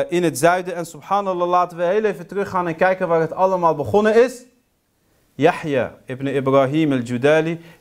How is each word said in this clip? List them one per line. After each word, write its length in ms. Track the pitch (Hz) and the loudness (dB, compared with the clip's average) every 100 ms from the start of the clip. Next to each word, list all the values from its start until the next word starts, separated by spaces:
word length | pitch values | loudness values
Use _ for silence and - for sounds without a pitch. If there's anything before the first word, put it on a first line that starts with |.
| 135 | 0
in 140 | 175 | 0
het 140 | 170 127 | 0 2
zuiden. 380 | 165 185 180 170 | 2 2 -2 -8
En 100 | 165 | -10
subhanallah, 640 | 147 - 196 196 180 175 | -12 -4 -2 -2 -2 0
laten 280 | 180 175 170 | 0 0 -2
we 60 | |
heel 200 | 175 214 | -2 0
even 240 | 220 175 175 | -2 -4 -8
teruggaan 400 | 185 190 185 175 | -8 -4 -4 -4
en 80 | 160 | 0
kijken 320 | 180 185 180 | 0 0 0
waar 140 | 165 | 0
het 120 | 160 | 0
allemaal 420 | - 190 185 170 151 | 0 0 2 0 0
begonnen 480 | 143 202 214 220 | 0 2 4 4
is. 200 | 254 - - _ _ _ _ _ _ _ _ - | 4 0 -20 _ _ _ _ _ _ _ _ 0
Yahya 600 | 151 175 160 135 101 - - | 0 0 -2 -2 -4 -8 -14
ibn 220 | 127 135 | -8 -4
Ibrahim 640 | 135 131 139 131 151 156 | -2 2 2 2 2 0
al-Judali, 680 | 131 117 120 139 160 160 165 - - | 0 -2 0 2 2 0 -6 -12 -20